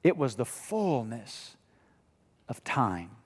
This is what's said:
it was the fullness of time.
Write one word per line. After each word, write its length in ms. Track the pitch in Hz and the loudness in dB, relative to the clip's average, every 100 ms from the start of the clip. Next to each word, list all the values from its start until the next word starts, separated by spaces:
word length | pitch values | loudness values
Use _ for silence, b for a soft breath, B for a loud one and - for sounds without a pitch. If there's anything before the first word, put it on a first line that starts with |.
it 140 | 165 180 | 6 4
was 180 | 135 104 | 0 0
the 80 | |
fullness 1120 | 117 - - 214 202 143 110 117 104 - - - b b b b b _ _ _ - | -4 -4 -6 0 2 2 0 -8 -12 -16 -16 -20 b b b b b _ _ _ -12
of 120 | 120 - | -12 -4
time. 460 | - 117 90 85 - | 2 2 0 -8 -18